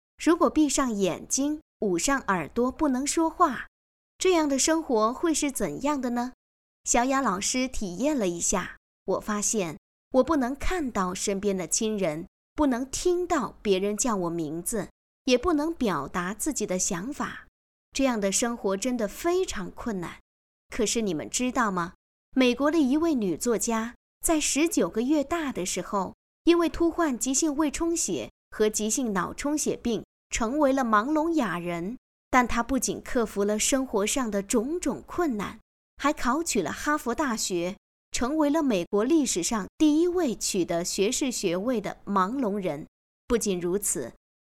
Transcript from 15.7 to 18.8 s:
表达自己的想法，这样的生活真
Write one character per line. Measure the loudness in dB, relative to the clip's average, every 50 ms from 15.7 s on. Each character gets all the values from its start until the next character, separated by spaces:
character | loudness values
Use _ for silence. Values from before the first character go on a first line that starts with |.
表 | -2 0 0 0 0 0 -4 -4
达 | -4 -4 -4 -4 -6
自 | -4 -4 -4
己 | -2 -4 -2
的 | -2 -2
想 | -2 -2 -2 -2 -4 -6 -8
法， | -6 -6 -6 -6 -8 -12 -16 -20 _ _ _ _ _ _ _ _
这 | -2 0 2
样 | 2 2 2
的 | 0 0
生 | 2 0 0 0 -2
活 | -2 -2 -2 -2
真 | 0